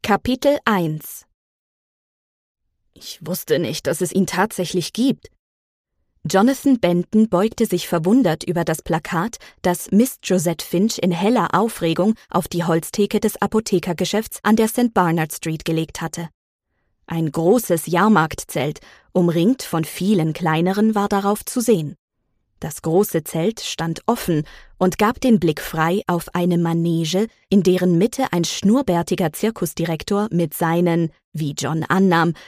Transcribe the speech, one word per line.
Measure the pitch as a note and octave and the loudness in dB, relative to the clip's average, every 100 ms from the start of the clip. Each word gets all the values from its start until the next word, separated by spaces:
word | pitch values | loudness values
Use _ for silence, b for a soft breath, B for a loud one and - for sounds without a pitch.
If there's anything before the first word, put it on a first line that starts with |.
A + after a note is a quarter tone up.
| - | 0
Kapitel | G3+ - B3+ C#4 D4 - | -2 0 0 2 2 0
eins. | G3+ E3 D#3 - - _ _ _ _ _ _ _ _ _ _ _ _ _ _ _ _ _ | 0 0 -4 -10 -18 _ _ _ _ _ _ _ _ _ _ _ _ _ _ _ _ _
Ich | _ - - | _ -18 -14
wusste | D#3+ F#3 - D3+ | -8 -8 -2 0
nicht, | D#3+ E3 - | 0 -4 -4
dass | D#3+ | -2
es | F3+ | -2
ihn | F#3+ F#3 | 0 0
tatsächlich | F#3 G#3 - E3+ F#3 D#3 | 0 -2 -2 -4 -4 -4
gibt. | - C4+ - - _ _ _ _ _ _ _ _ _ | -2 0 -2 -10 _ _ _ _ _ _ _ _ _
Jonathan | D3+ F#3+ A#3 C4+ C#4 B3 | 0 2 4 2 2 2
Benton | F3 F3 - G#3+ A3 | 2 0 2 2 2
beugte | F3+ A3 - A3+ | 2 0 0 -2
sich | F#3 - | -2 -2
verwundert | E3+ E3+ B3 G3+ D#3+ | -2 2 4 2 0
über | - E3+ E3+ | -4 -4 -2
das | D#3+ | -4
Plakat, | - E3 - F3 G3+ - B B | -2 -4 -2 -4 -4 -8 B B
das | F#3 F3 - | -2 -2 2
Miss | F#3+ C4 - | 2 2 -2
Josette | - F#3 E3 D#3+ - | -2 0 0 -4 -4
Finch | F3 A3 - | 0 0 0
in | - | -2
heller | E3+ G3 A#3+ E3+ | 0 0 2 0
Aufregung | F3+ A3+ - E3 E3 G3 A3 B | 0 -2 -2 -2 2 0 0 B
auf | - - | -4 -2
die | E3+ | -4
Holztheke | E3+ E3 - - G3+ G#3 | 0 0 -2 -2 0 0
des | G#3+ - | -2 -2
Apothekergeschäfts | G3+ A3 - F3+ F#3 E3 F3+ G#3 A3 - | -2 -2 0 -2 -2 -4 -2 -2 -4 -4
an | - A3 | 2 4
der | A3 | 2
St. | - A#3+ G#3 | 2 0 2
Bernard | F3 E3 D#3 | 2 0 -2
Street | - E3 D#3+ | -6 -6 -6
gelegt | - D#3+ D#3+ - | -2 -2 -4 -8
hatte. | E3 - E3 _ _ _ _ _ _ _ - | -10 -10 -14 _ _ _ _ _ _ _ -8
Ein | E3 D#3+ | -4 -2
großes | D#3 E3 A#3+ - E3+ - | 0 4 2 2 -2 0
Jahrmarktzelt, | E3+ G#3 F#3+ D#3 - - D#3 C#3 D3 b b b | 2 4 4 2 -4 -8 -4 -4 -6 b b b
umringt | F#3 F3 E3+ F3+ C4 | 0 2 2 2 0
von | - E3 D#3+ | -2 -4 -4
vielen | - F#3 G#3 D#3 | -2 0 2 0
kleineren, | D3+ E3+ D#3+ F3 G3 A3 G#3+ | -2 -2 0 0 2 2 2
war | G3+ | 0
darauf | G3+ G3+ G#3 - | 0 0 -2 -4
zu | B3+ | -2
sehen. | A3+ G3+ D3 D3+ _ _ _ _ _ _ | 2 2 0 -12 _ _ _ _ _ _
Das | D#3 - | -12 -6
große | E3 E3+ G#3+ E3 | 0 2 2 -2
Zelt | D#3 E3 C4 A3 | -4 -2 -2 -4
stand | - - E3 D#3+ - | -12 -8 -6 -4 -2
offen | A#3+ - D#3+ D#3 B B B | -2 0 -2 -2 B B B
und | F#3 - | 0 2
gab | G#3 B3+ | 0 2
den | C4 G#3+ | 2 4
Blick | E3+ D3+ | 2 -2
frei | - D#3+ D#3+ F#3 - | -6 -2 0 0 -2
auf | F3 - F3+ | -4 -2 -2
eine | F3 E3+ | 2 2
Manege, | E3 E3+ E3+ E3 D#3+ F#3 A3+ B B | 2 0 0 0 0 -2 -2 B B
in | G3 | 4
deren | F3+ F3+ F3+ E3+ | 4 4 4 4
Mitte | G#3+ - C4 | 2 0 -2
ein | F3 | 0
schnurrbärtiger | E3 - F#3+ B3+ C#4 E3+ E3 F3+ E3+ | -2 0 2 2 2 0 0 -2 -2
Zirkusdirektor | - G#3+ A3 E3+ - E3+ D#3+ - G3+ G#3+ | -2 -4 -2 -6 -4 -4 -4 -4 -2 0
mit | F3 E3 | 0 -2
seinen, | - E3 E3+ F3 E3+ E3 _ _ | -2 0 2 2 2 -2 _ _
wie | D3 D3+ - | -6 -6 -4
John | C3 D#3+ - | -4 -4 0
annahm, | F#3 G3 E3+ E3+ D#3+ | 2 4 4 2 -2